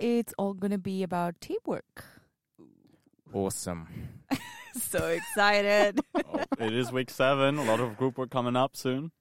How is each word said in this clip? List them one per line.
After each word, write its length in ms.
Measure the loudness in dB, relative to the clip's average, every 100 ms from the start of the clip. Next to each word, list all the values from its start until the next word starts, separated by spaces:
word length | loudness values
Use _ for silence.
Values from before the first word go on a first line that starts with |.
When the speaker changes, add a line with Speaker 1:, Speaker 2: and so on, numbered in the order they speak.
Speaker 1:
it's 320 | 2 2 0 -2
all 160 | -4
gonna 240 | -2 -2 -2
be 240 | -2 -4
about 380 | -2 -2 -2 -4
teamwork. 640 | -6 -6 -4 -6 -8 -20 -20 -20 _ _ _ -20 -20 _ _ _ _ _ -8
Speaker 2:
Awesome. 540 | -4 -4 -4 -6 -8 -10 -12 -14 -12 -6
Speaker 1:
<laughs> 80 | -6 -6 -16 -14
So 340 | -10 -4 -2 0
excited. 920 | -2 -2 2 4 4 4 4 4 2 -2
Speaker 3:
<laughs> 200 | -2 -2
Oh, 320 | -4 -2 -2 0
it 80 |
is 180 | 0 0
week 160 | -2 -2
seven. 480 | 2 4 4 2 2
A 60 |
lot 160 | 2 2
of 160 | 0 0
group 200 | -2 -2
work 120 | -4
coming 260 | 0 2 2
up 200 | 2 0
soon. 340 | -2 -2 -4 -12